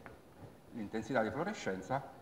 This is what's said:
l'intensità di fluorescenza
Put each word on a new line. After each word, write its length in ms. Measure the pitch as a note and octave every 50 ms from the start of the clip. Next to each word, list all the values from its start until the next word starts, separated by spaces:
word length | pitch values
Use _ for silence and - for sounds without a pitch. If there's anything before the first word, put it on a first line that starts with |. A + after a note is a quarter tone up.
| - - - - - - - - - - - - - -
l'intensità 500 | - A#2+ G2+ F#2+ G#2+ A2+ G#2+ - C3+ A#2
di 80 | A2 G#2
fluorescenza 880 | G#2+ C#3+ F3 G#3 G#3+ - - G#2 F#2 F#2 - - C3 C#3 - - - -